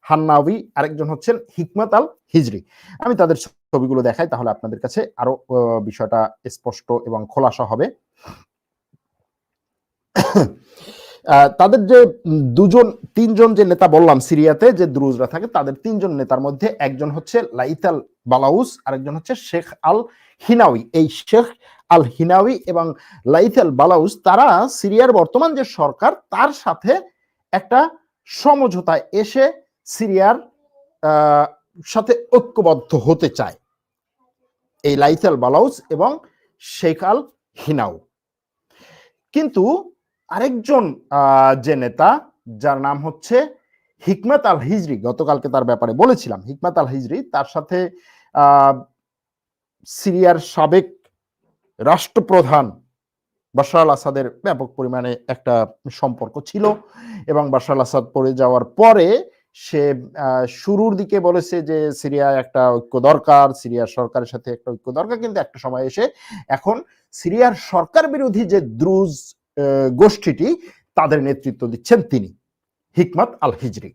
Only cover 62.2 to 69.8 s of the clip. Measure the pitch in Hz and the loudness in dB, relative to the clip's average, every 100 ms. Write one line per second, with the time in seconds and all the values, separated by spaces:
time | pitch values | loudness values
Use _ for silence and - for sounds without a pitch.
62.2 | 139 135 127 131 127 120 120 127 135 151 | 0 -2 -4 0 0 0 -4 0 2 2
63.2 | 151 143 139 131 120 120 113 - 120 127 | 6 6 6 0 -8 -6 -4 -6 -6 -6
64.2 | 120 120 127 120 - 117 127 127 214 233 | -8 -14 -12 -12 -12 -12 -10 -8 -6 -8
65.2 | 226 196 - - 131 127 131 196 240 _ | -8 -8 -8 -12 -10 -8 -8 -4 -6 _
66.2 | - 208 - 135 190 233 - _ _ - | -20 -20 -8 -6 -4 -6 -10 _ _ -12
67.2 | 170 214 247 190 - 180 165 320 311 277 | -6 0 0 0 -4 -4 0 0 0 -4
68.2 | 269 202 196 196 127 113 170 190 190 147 | -4 -4 0 -2 -2 -4 -2 0 -2 -6
69.2 | - _ _ - 139 135 | -20 _ _ -6 -2 0